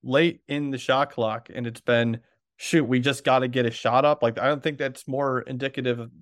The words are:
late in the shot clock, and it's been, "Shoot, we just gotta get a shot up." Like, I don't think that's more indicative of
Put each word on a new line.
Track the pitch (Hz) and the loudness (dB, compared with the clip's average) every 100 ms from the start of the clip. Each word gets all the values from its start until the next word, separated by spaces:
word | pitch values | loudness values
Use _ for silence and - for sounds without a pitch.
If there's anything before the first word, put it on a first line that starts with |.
late | 127 135 170 170 - | 0 2 2 0 -8
in | 147 143 | -6 -4
the | 131 | -4
shot | - 131 139 | 0 2 2
clock, | - 110 113 - | 0 -2 -2 -8
and | - 117 | -8 -8
it's | 117 | -6
been, | - 117 117 113 _ _ _ - | 2 2 2 -2 _ _ _ -16
"Shoot, | - 165 | 0 2
we | 120 127 | 2 2
just | 127 131 | 0 0
gotta | - 131 127 | 2 2 2
get | 127 117 | 0 0
a | |
shot | - - 123 | 0 0 4
up." | 143 147 | 4 4
Like, | 117 113 | 0 0
I | 131 | 0
don't | 147 | 0
think | 160 143 | -4 -4
that's | 139 127 - | -6 -8 -8
more | 131 139 127 | -4 -2 -2
indicative | - 131 135 147 127 120 | -4 -6 -6 -4 -4 -4
of | 117 - | -6 -10